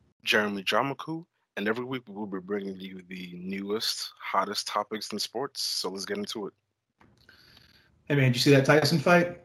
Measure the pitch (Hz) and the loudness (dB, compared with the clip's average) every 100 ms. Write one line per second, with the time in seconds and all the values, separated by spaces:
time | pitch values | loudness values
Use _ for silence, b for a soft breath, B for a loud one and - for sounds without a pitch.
0 | _ _ - 113 107 101 92 107 139 135 | _ _ 0 2 2 -2 0 0 0 -4
1 | - 165 170 _ _ - 110 113 123 131 | -8 -10 -12 _ _ -4 -2 -2 -4 -8
2 | 113 98 104 92 90 104 98 95 95 92 | -8 -10 -8 -8 -6 -6 -6 -10 -12 -14
3 | 90 92 90 87 92 98 98 104 - - | -14 -14 -12 -12 -8 -6 -4 -4 -4 -6
4 | - - - 98 98 104 - 104 104 110 | -10 -12 -4 -2 -2 -4 -4 -4 -4 -6
5 | - 104 - 113 139 - - - - 95 | -6 -6 -6 -6 -6 -6 -6 -4 -6 -6
6 | 98 101 104 113 95 - _ _ _ _ | -6 -6 -6 -8 -10 -12 _ _ _ _
7 | _ _ b b b b b b b _ | _ _ b b b b b b b _
8 | - 143 131 120 147 139 135 151 139 165 | 0 4 4 6 8 8 8 6 6 4
9 | 180 175 170 - | 6 6 4 -4